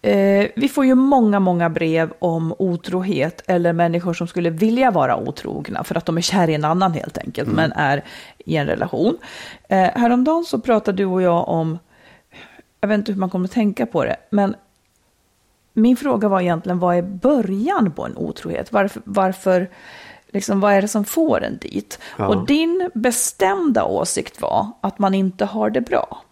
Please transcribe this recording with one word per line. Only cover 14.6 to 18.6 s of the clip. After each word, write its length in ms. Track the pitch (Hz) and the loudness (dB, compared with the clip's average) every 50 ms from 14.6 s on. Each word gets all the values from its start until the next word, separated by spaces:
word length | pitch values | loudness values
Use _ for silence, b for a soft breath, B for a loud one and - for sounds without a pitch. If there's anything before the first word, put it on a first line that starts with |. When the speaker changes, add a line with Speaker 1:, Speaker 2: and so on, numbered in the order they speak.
| _ _ _ _ _ _ _ _ _ _ _ _ _ _ _ _ _ _ _ _ _ _ _ | _ _ _ _ _ _ _ _ _ _ _ _ _ _ _ _ _ _ _ _ _ _ _
Speaker 1:
min 240 | 220 220 240 254 | 2 4 4 4
fråga 300 | 233 285 285 247 208 214 | 2 2 -2 0 0 2
var 140 | 208 196 190 | 2 2 2
egentligen, 380 | 180 175 170 160 - 185 180 175 | 2 0 0 -2 -2 -4 -2 0
vad 160 | 180 175 175 | 2 2 2
är 40 | 175 | 2
början 920 | 175 190 196 180 - 254 302 254 214 185 196 196 226 320 403 403 220 180 | 0 -2 -8 0 2 2 2 2 0 -2 -2 -2 -2 0 2 2 0 0
på 140 | 143 - - | 0 -4 -8
en 120 | - - | -8 -6
otrohet? 540 | - - - - - - - 85 - | -6 -6 -6 -6 -8 -8 -6 -6 -6